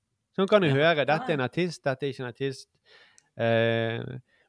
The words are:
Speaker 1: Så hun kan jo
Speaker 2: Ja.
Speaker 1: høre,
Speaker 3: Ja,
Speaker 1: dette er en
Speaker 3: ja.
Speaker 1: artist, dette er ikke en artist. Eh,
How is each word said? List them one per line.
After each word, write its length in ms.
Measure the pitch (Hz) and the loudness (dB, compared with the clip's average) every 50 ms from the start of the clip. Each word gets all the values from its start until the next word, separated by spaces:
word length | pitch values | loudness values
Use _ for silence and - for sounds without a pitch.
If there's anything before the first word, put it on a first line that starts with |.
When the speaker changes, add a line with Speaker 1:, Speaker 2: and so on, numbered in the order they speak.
| _ _ _ _ _ _ _ | _ _ _ _ _ _ _
Speaker 1:
Så 40 | - | -2
hun 60 | 196 185 | 0 4
kan 140 | 214 208 185 | 4 4 4
jo 40 | 147 | 4
Speaker 2:
Ja. 40 | 135 | 4
Speaker 1:
høre, 240 | 135 151 165 170 147 | 4 4 4 4 2
Speaker 3:
Ja, 80 | 135 | 2
Speaker 1:
dette 240 | 127 151 160 254 254 | 0 0 -2 0 -2
er 40 | 160 | -2
en 60 | 139 | -2
Speaker 3:
ja. 60 | 127 | -2
Speaker 1:
artist, 380 | 120 - 165 175 180 151 - - | -2 -2 -2 -4 -4 -4 -6 -4
dette 200 | 143 131 - 147 | -4 -4 -4 -6
er 60 | 139 | -8
ikke 80 | 120 - | -8 -8
en 140 | 131 123 113 | -10 -10 -8
artist. 340 | - 135 139 127 - - _ _ _ _ _ - - - _ _ _ _ _ _ - | -6 -6 -6 -6 -8 -14 _ _ _ _ _ -20 -20 -20 _ _ _ _ _ _ -4
Eh, 840 | 113 117 113 113 117 113 113 113 113 113 113 117 120 - 127 127 - _ _ _ _ | 0 2 2 2 2 2 0 0 -2 -4 -4 -6 -8 -10 -12 -14 -16 _ _ _ _